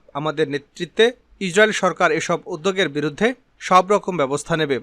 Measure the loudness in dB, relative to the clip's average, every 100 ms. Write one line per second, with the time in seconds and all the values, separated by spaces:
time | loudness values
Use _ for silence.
0 | _ -6 -4 -2 -4 -4 -10 -12 -6 2
1 | 2 0 _ _ -2 2 2 2 -2 2
2 | 0 0 -2 -4 -4 -4 -2 0 -2 -2
3 | -4 0 -2 -2 _ _ 4 4 4 0
4 | 0 -2 -2 -2 -4 -2 0 -2